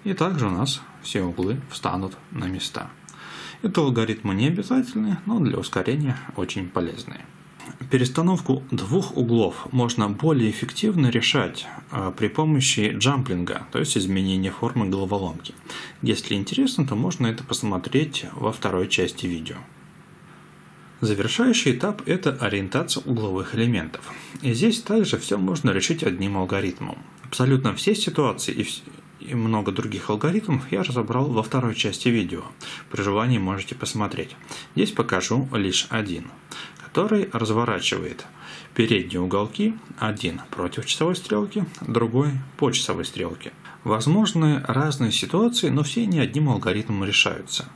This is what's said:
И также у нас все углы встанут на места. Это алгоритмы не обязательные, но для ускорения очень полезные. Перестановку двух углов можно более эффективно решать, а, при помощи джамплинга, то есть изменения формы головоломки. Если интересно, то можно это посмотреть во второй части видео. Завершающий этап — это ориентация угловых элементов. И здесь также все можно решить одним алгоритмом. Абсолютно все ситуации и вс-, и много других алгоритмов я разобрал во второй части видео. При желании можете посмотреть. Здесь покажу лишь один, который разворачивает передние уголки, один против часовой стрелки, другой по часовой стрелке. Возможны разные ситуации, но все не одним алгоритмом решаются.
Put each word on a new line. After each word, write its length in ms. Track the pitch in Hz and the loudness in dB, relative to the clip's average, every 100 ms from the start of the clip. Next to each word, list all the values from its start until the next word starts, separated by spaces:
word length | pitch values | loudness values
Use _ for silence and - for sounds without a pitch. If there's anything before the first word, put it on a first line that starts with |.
И 100 | 196 | -2
также 320 | 190 175 165 107 | 0 0 2 0
у 40 | |
нас 300 | 90 139 - - - | 2 0 -2 -8 -16
все 180 | - 104 | -6 -2
углы 380 | 90 87 92 135 - | -2 -2 -2 -2 -6
встанут 460 | - - 92 95 - - | -6 -4 -2 -4 -8 -12
на 140 | - 90 | -6 -4
места. 440 | 92 - - - - - - - - - - | -4 -6 -8 -10 -14 -20 -18 -16 -14 -14 -4
Это 180 | 214 185 | 0 2
алгоритмы 540 | 143 117 110 110 104 | 4 2 0 0 0
не 140 | 98 135 | 2 2
обязательные, 720 | 175 190 262 - 214 214 180 196 | 2 2 0 0 -2 0 -2 0
но 120 | 226 | 2
для 200 | 131 - | 2 0
ускорения 600 | 87 98 98 143 143 - - - | -2 -2 0 0 0 -2 -6 -6
очень 320 | 90 101 90 | -4 -4 -4
полезные. 560 | 92 85 80 - - - - - - - - - | -2 -4 -6 -12 -14 -16 -20 -20 -20 -18 -14 0
Перестановку 720 | 131 123 - 175 185 - 131 - | 2 2 2 2 2 2 0 0
двух 460 | 98 95 - 135 - | -4 0 0 0 -2
углов 500 | 120 117 95 - - | 2 4 4 0 -2
можно 360 | 127 120 120 104 | 0 2 2 0
более 400 | 101 156 143 110 | 2 2 4 2
эффективно 560 | 101 117 - 214 180 131 | 0 -6 0 2 4 4
решать, 580 | 233 - 143 92 - - - - | 4 4 2 0 -4 -12 -14 -8
а, 200 | - 95 | -4 -4
при 180 | - 104 | 0 0
помощи 680 | - 156 147 131 - 104 | 2 4 4 4 2 2
джамплинга, 720 | 104 120 143 131 90 87 - - | 2 2 2 0 -2 -2 -4 -2
то 60 | - | -2
есть 180 | - - | 2 2
изменения 540 | 92 95 95 95 95 | 2 2 2 2 0
формы 360 | 92 120 120 98 | -2 -2 0 0
головоломки. 680 | 95 95 101 90 78 - - - - - - | 0 0 -2 -2 -6 -12 -16 -14 -12 -14 -4
Если 320 | - 104 - | 0 0 0
интересно, 520 | 101 101 - 269 - 135 | -4 -2 0 2 2 0
то 80 | |
можно 320 | 107 180 - 117 | 0 -2 0 -2
это 160 | 113 | -2
посмотреть 840 | - 113 110 92 - 135 151 - - | -6 -4 -2 -2 0 0 0 -4 -8
во 200 | - 110 | -4 -4
второй 360 | 110 101 92 95 | -2 -2 0 0
части 380 | - 90 - 92 | 0 0 -2 -4
видео. 300 | 85 78 - - - - - - - - - - - - - - - | -4 -6 -12 -14 -20 -20 -20 -20 -20 -20 -20 -20 -20 -20 -20 -20 -2
Завершающий 720 | 110 101 98 - 254 226 139 | 0 2 0 2 4 4 4
этап — 300 | 127 196 208 - | 2 0 -2 -2
это 260 | 175 147 | 0 0
ориентация 680 | 131 113 101 95 131 170 - | 0 -2 -2 -2 -2 -2 -4
угловых 520 | - 117 104 95 90 | -2 -2 0 -2 -2
элементов. 580 | 110 117 104 - - - - - - | 0 2 2 -2 -10 -14 -16 -16 -4
И 100 | 135 | -2
здесь 300 | 117 220 220 | 4 4 2
также 360 | - 220 202 - | 2 2 2 0
все 200 | - 98 | 0 0
можно 320 | 95 87 110 | 2 2 2
решить 320 | 95 - 160 | 2 0 0
одним 340 | 95 92 98 98 | 0 0 -2 0
алгоритмом. 640 | 92 98 98 - - - - - | 0 0 -2 -4 -10 -10 -16 -20
Абсолютно 500 | - - 131 135 127 | -10 2 4 4 2
все 200 | 92 - | 2 2
ситуации 580 | 214 180 160 131 - - | 2 2 2 2 0 -4
и 80 | - | -4
вс-, 200 | 104 - - - - - | -4 -6 -14 -20 -20 -16
и 140 | - | -6
много 380 | 123 110 110 101 | -2 2 2 0
других 380 | 95 110 104 - | -2 -4 -6 -2
алгоритмов 600 | 107 147 202 214 135 - | 0 2 0 0 -2 0
я 120 | 98 | -2
разобрал 440 | 95 123 104 120 139 | 0 -2 0 0 2
во 160 | 113 | 0
второй 320 | 110 135 120 | 0 0 0
части 340 | 107 107 98 123 | 0 -2 0 2
видео. 360 | 117 87 82 - - - - - | 2 0 -6 -10 -14 -14 -14 -8
При 120 | - | -2
желании 360 | 101 101 120 117 | 0 2 2 2
можете 360 | 92 98 - | 0 -2 -6
посмотреть. 600 | - 104 107 101 82 - - - - - | -6 -6 -4 -4 -4 -8 -12 -16 -16 -6
Здесь 180 | - 208 | 0 0
покажу 560 | - - 92 - 120 135 | 0 0 0 2 0 0
лишь 340 | 117 95 90 - | -2 0 0 0
один, 400 | 113 98 82 - - - - - - | -4 -4 -6 -8 -18 -16 -14 -14 -16
который 460 | - - 202 214 - | -4 0 2 2 2
разворачивает 920 | 117 110 110 120 95 - - 85 - - - - - - | -2 0 2 2 2 0 -2 -4 -10 -16 -18 -16 -16 -6
передние 460 | - 113 104 90 92 | 0 4 2 2 -2
уголки, 540 | 90 98 104 - 214 220 - - | 0 0 0 0 0 0 -12 -4
один 420 | 110 104 87 82 - | -2 -2 -4 -6 -10
против 360 | - 87 - - | -6 -4 -4 -4
часовой 300 | - 160 180 | 0 0 0
стрелки, 480 | - 208 202 214 175 - | 0 0 2 -2 -4 -6
другой 500 | - 117 113 123 147 135 - - | -2 0 2 2 2 -2 -6 0
по 140 | 135 | 0
часовой 340 | - - 87 | 2 -2 -4
стрелке. 480 | - - 87 85 - - - - | -4 -6 -6 -6 -12 -16 -20 -10
Возможны 800 | - 110 143 190 214 165 156 139 - | 0 2 4 4 4 4 4 4 2
разные 460 | 127 151 139 113 | 0 0 2 0
ситуации, 580 | - - 175 233 233 160 | 0 0 2 2 2 2
но 120 | 131 | 2
все 240 | 151 233 220 | 2 0 2
не 140 | 170 | 4
одним 280 | 110 147 151 | 2 4 4
алгоритмом 560 | 104 110 101 107 101 | 4 2 0 0 -2
решаются. 600 | 98 - - 82 - - - | 0 2 2 0 -6 -6 -6